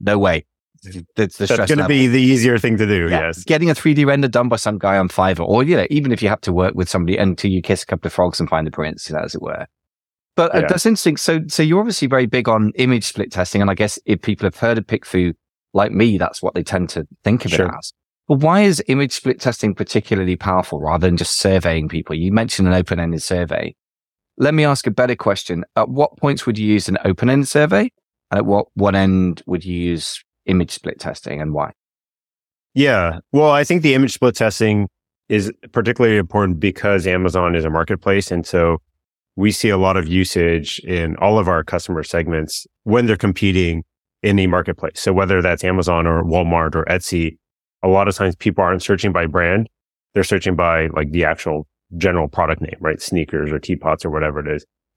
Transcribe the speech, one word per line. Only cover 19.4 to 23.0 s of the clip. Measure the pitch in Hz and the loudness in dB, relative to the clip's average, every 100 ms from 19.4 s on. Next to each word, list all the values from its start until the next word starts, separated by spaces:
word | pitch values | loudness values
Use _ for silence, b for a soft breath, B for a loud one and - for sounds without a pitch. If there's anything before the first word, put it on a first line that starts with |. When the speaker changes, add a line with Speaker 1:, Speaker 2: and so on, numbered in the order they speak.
Speaker 1:
testing | 127 117 110 | -2 -2 -2
particularly | 95 98 110 - 101 92 90 | -2 -2 -2 0 -2 0 -2
powerful | 98 92 - 73 | 0 0 -2 -4
rather | 76 82 90 | -2 0 2
than | 87 | 2
just | 85 - | -2 -2
surveying | 98 95 87 80 78 | 2 2 2 -2 -4
people? | 80 - | -6 -6
You | 78 90 | -4 0
mentioned | 107 113 - 92 | 0 0 0 2
an | |
open-ended | 92 90 85 | 2 0 -2